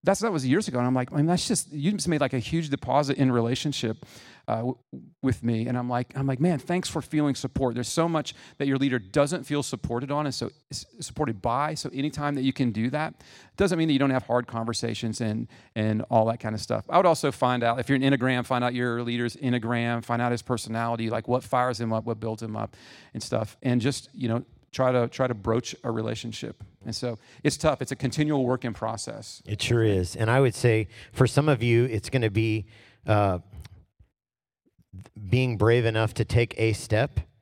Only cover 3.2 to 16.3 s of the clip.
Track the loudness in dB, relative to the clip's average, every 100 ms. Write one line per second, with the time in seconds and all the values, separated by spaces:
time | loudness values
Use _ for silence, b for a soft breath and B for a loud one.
3.2 | 4 4 2 -2 -4 -4 -4 -6 -12 B
4.2 | B B -4 -2 -2 -6 _ -20 -20 _
5.2 | -2 0 0 -2 -2 -4 -2 -2 -4 -4
6.2 | -2 2 2 0 -2 -4 -2 -6 -2 0
7.2 | 0 0 -4 0 0 0 -4 0 0 0
8.2 | -4 -12 B B 0 2 2 0 0 2
9.2 | 2 0 -4 -4 -4 -6 -4 -4 -4 -4
10.2 | -4 -4 -8 -10 _ -14 -14 -16 -14 -4
11.2 | -4 -2 -2 0 -2 -4 -8 -4 -4 -2
12.2 | -4 0 -2 0 -2 0 -2 -2 -6 -8
13.2 | B B B 0 2 4 2 4 4 2
14.2 | 2 0 0 -6 -4 -4 -4 -4 -4 -2
15.2 | -2 -2 -6 B B -2 0 0 2 2
16.2 | 4